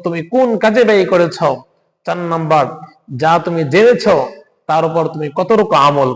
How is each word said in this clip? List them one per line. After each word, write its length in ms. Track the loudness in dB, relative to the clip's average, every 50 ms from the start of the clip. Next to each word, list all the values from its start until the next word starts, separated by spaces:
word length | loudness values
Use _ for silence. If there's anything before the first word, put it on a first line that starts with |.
| -2
তুমি 160 | -6 -6 -6 -6 -4 0
কোন 140 | 0 0 2 0 0 0
কাজে 200 | 0 2 2 2 4
ব্যয় 180 | 4 2 2 2 2
করেছ? 260 | 2 2 0 -2 -2 -2 -2 -2 -2 -8 _ _ _ _ _ _ _ _
চার 120 | -8 -8 -6 -6 -4 -4
নাম্বার, 320 | -4 -2 0 2 2 2 0 -4 -10 -16 -20 -20 _ _ -14 -8 -2
যা 120 | 0 2 2 2 0
তুমি 180 | -2 -2 -2 -2 0 2
জেনেছ, 320 | 4 4 4 4 2 2 0 2 0 0 -4 -8 -14 -20 _ _ _ _
তার 160 | -4 -2 -2 -2 -2
উপর 160 | -2 -2 -4 -4 -6
তুমি 120 | -8 -10 -8 -6 -6
কতটুকু 360 | -4 -2 -2 -2 0 0 2 2 2
আমল 240 | 4 2 2 0 -2 -2